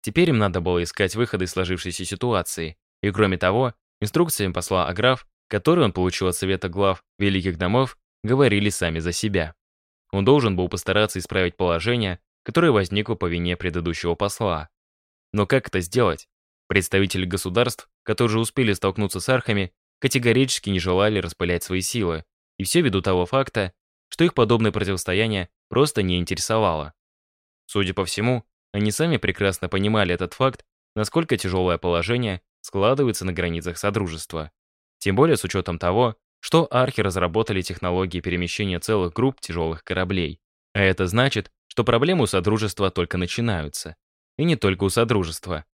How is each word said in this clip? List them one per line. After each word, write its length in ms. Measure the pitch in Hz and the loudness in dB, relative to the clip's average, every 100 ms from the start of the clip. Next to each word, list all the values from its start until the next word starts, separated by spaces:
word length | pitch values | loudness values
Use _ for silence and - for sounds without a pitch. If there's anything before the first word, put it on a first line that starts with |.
| - | -2
Теперь 220 | 127 170 | 2 4
им 80 | 123 | 4
надо 240 | 101 90 | 2 0
было 200 | 87 87 | 0 0
искать 320 | 85 - 95 107 | 0 0 -2 0
выходы 280 | 123 98 | -2 -2
из 80 | 92 | -2
сложившейся 540 | - 90 90 90 87 92 | -2 -2 -4 -4 -8 -8
ситуации. 720 | 101 123 104 87 - 82 - _ _ | -4 -2 0 -2 -6 -8 -10 _ _
И 100 | 101 | -2
кроме 260 | 101 104 90 | 2 2 4
того, 360 | 92 107 131 - _ _ | 2 2 -2 -6 _ _
инструкции 480 | 107 - 170 - 98 | -2 2 2 0 -2
посла 400 | 90 - 92 76 | -2 -2 0 0
Аграф, 400 | 92 123 131 - _ _ | 2 2 0 -6 _ _
которые 360 | 104 - 175 120 | 0 2 4 4
он 60 | |
получил 360 | 92 90 - 92 | 2 -2 0 -2
от 80 | 87 | 0
Совета 340 | 95 95 95 | -2 -2 -2
глав 340 | 90 98 95 _ _ | 0 0 0 _ _
Великих 380 | 101 95 92 82 | 0 2 -2 -2
домов, 400 | 90 120 131 - _ _ | 0 2 0 -6 _ _
говорили 460 | 107 131 135 101 104 | -2 4 4 4 2
сами 300 | - 85 80 | 0 -2 -2
за 120 | 82 | -4
себя. 420 | 85 110 95 80 - _ _ _ _ _ | -2 -2 -2 -2 -8 _ _ _ _ _
Он 120 | 98 | 0
должен 320 | 98 147 117 92 | 4 4 4 0
был 140 | 90 | -2
постараться 500 | 95 - 101 107 92 | -4 0 2 2 -2
исправить 380 | - 95 90 - | -4 0 -2 0
положение, 600 | 92 85 92 120 101 87 _ _ | 0 0 0 -2 -2 -6 _ _
которое 280 | - 139 165 | -2 2 4
возникло 440 | 110 92 101 107 110 | 4 2 -2 -2 -4
по 100 | 90 | -2
вине 320 | 85 87 87 | -2 -2 -2
предыдущего 580 | 92 85 85 82 87 85 | -2 -2 -4 -4 -4 -2
посла. 540 | 101 - 107 80 76 _ _ _ _ _ _ | -2 -2 -2 -2 -6 _ _ _ _ _ _
Но 120 | 104 101 | -2 2
как 220 | 135 - | 2 2
это 140 | 95 | -4
сделать? 480 | 85 127 107 73 - _ _ _ _ | 0 2 2 0 -8 _ _ _ _
Представители 580 | 98 90 95 98 95 90 | 0 2 2 2 0 -2
государств, 640 | 95 95 92 123 - - _ | -4 -2 0 0 -2 -16 _
которые 240 | - 107 120 | -6 0 2
уже 120 | 110 | 2
успели 320 | 113 - 117 | -2 0 0
столкнуться 480 | 98 98 95 101 95 | 2 -2 -2 -4 -4
с 80 | - | 0
архами, 460 | 127 - 101 92 _ _ _ | 0 0 -2 -2 _ _ _
категорически 720 | 135 - 120 117 131 - - | -2 0 2 2 2 -2 -2
не 100 | 95 | -2
желали 400 | 90 90 104 104 | 2 2 2 0
распылять 440 | 87 - 87 85 | -4 -4 -2 -2
свои 180 | - 92 | -2 -4
силы, 420 | 90 120 92 80 - _ _ _ | -2 -2 -2 -2 -8 _ _ _
и 60 | |
все 180 | 98 170 | 0 2
ввиду 200 | 147 95 | 2 2
того 240 | 92 92 90 | 2 0 2
факта, 480 | 135 135 - 92 _ _ _ _ | -2 -2 -2 -4 _ _ _ _
что 160 | - | 0
их 100 | 170 | 2
подобное 380 | - 107 117 110 | 4 2 4 2
противостояние 760 | 101 95 95 - 92 113 104 85 _ _ | 0 -2 -4 -2 0 0 -2 -4 _ _
просто 340 | 117 147 - | 2 2 2
не 160 | 92 90 | 0 0
интересовало. 760 | 87 92 - 110 104 80 73 _ _ _ _ _ _ _ - | -2 -4 0 2 2 0 -6 _ _ _ _ _ _ _ -6
Судя 280 | 104 95 | -2 -2
по 120 | 92 90 | -2 -4
всему, 400 | - 113 127 - _ _ 101 | -2 0 -2 -6 _ _ -2
они 140 | 107 | -2
сами 260 | 101 165 151 | 0 0 0
прекрасно 520 | - 92 98 92 90 | -2 0 -2 0 -4
понимали 440 | 95 101 110 92 | 0 2 2 2
этот 200 | 87 90 | 0 -4
факт, 320 | - 131 120 _ _ _ - | 0 -2 -2 _ _ _ -6
насколько 420 | 107 165 165 117 | -2 -2 0 -2
тяжелое 400 | 95 92 90 85 | 0 0 2 0
положение 640 | 87 85 85 120 117 90 _ _ | 0 0 0 -2 -2 -6 _ _
складывается 640 | - 98 104 135 135 104 92 | -8 0 2 4 2 0 -4
на 80 | |
границах 440 | 90 87 85 85 85 | -2 -2 -4 -6 -4
Содружества. 720 | 101 107 92 80 - 82 76 _ _ _ _ _ | -2 -2 -4 -6 -8 -8 -10 _ _ _ _ _
Тем 160 | 101 98 | 0 4
более 220 | 160 139 | 4 2
с 60 | |
учетом 360 | 92 95 90 85 | 0 -4 -4 -2
того, 360 | 87 101 123 - _ _ | 0 2 0 -2 _ _
что 280 | - 160 160 | 0 0 2
архи 320 | 123 127 - | 0 0 0
разработали 600 | 98 92 87 104 113 95 | -2 0 0 0 0 -2
технологии 580 | 90 80 90 90 95 87 | -4 -6 -2 -2 -2 -4
перемещения 600 | 87 87 87 - 101 87 | -4 -4 -4 -4 -4 -4
целых 340 | - 107 90 | 0 0 0
групп 260 | - 131 135 | 0 0 -2
тяжелых 440 | - 85 82 78 | -8 -4 -4 -4
кораблей. 560 | - 92 92 95 80 80 _ _ _ | -6 -4 -2 -2 -2 -6 _ _ _
А 80 | 101 | 2
это 260 | 98 90 92 | 2 2 0
значит, 440 | 107 135 107 - _ _ | 2 2 0 -6 _ _
что 160 | - | -2
проблемы 400 | 113 117 147 185 | 2 2 2 2
у 40 | 110 | 2
Содружества 640 | 98 87 107 107 - 95 | 2 2 2 0 0 -2
только 260 | - 87 90 | 0 -2 -2
начинаются. 800 | 90 - 117 90 76 - 82 82 _ _ _ - | -4 -2 -2 -2 -6 -10 -12 -16 _ _ _ -2
И 60 | |
не 120 | 165 151 | 0 2
только 280 | 101 92 | 0 2
у 60 | 98 | 0
Содружества. 760 | 117 117 110 85 80 - 80 - | 2 2 2 0 -6 -8 -8 -10